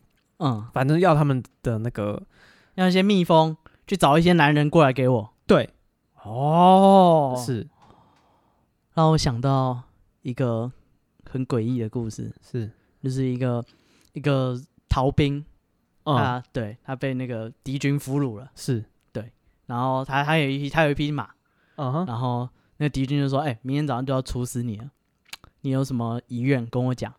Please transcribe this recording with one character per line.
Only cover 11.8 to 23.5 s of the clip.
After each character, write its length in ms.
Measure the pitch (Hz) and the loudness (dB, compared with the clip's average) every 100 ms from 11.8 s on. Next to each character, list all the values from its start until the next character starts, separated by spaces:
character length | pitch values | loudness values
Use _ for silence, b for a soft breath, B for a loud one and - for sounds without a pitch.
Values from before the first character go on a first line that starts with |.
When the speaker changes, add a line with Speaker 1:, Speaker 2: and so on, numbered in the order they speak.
| 110 | -6
Speaker 1:
故 200 | 123 113 | -8 -8
事。 240 | 110 113 - | -10 -14 -16
Speaker 2:
是。 300 | _ 123 107 - _ _ | _ -10 -10 -12 _ _
Speaker 1:
就 80 | 135 | -8
是 160 | 131 131 | -4 -4
一 100 | 123 | -2
个， 260 | 127 120 120 b b b b | -4 -4 -8 b b b b
一 60 | 156 | -8
个 380 | 139 135 127 123 139 _ - | -2 0 -2 -6 -10 _ -4
逃 220 | 135 131 | 0 0
兵， 340 | 135 143 143 147 _ _ _ _ _ | 0 0 -2 -10 _ _ _ _ _
Speaker 2:
嗯。 120 | - 131 | -2 0
Speaker 1:
他， 260 | 135 123 - | 0 -4 -8
对， 260 | 131 107 110 | -8 -8 -10
他 140 | - 131 | -14 -8
被 160 | 139 | -6
那 140 | 127 127 | -6 -8
个 260 | 117 113 - | -10 -12 -14
敌 160 | 139 135 | -10 -4
军 200 | 139 143 | -2 -2
俘 180 | 131 143 | -2 -4
虏 200 | 135 104 | -4 -6
了。 120 | 131 | -16
Speaker 2:
是。 280 | - - 117 110 _ _ | -12 -6 -4 -6 _ _
Speaker 1:
对， 180 | 120 117 _ _ _ - | -14 -14 _ _ _ -12
然 120 | 120 | -6
后 240 | 131 131 | -4 -4
他， 220 | 135 135 | -4 -2
他 140 | 143 160 | 0 0
有 100 | 139 | 0
一 100 | 135 | -2
匹， 120 | 143 | -4
他 140 | 151 | 0
有 60 | 151 | 0
一 40 | |
匹 180 | 143 147 | 0 -4
马。 160 | 147 101 _ _ _ _ - | -4 -8 _ _ _ _ -10
Speaker 2:
嗯 160 | 131 | -6
哼。 140 | 131 123 | -4 -4
Speaker 1:
然 100 | 117 | -4
后 320 | 127 120 123 _ _ - | -4 -4 -6 _ _ -6
那 80 | 151 | -4
个 20 | |
敌 160 | 135 | -2
军 160 | 131 143 | -2 0
就 80 | 139 | 0
说 120 | 135 | -2
：“哎， 120 | 151 | -2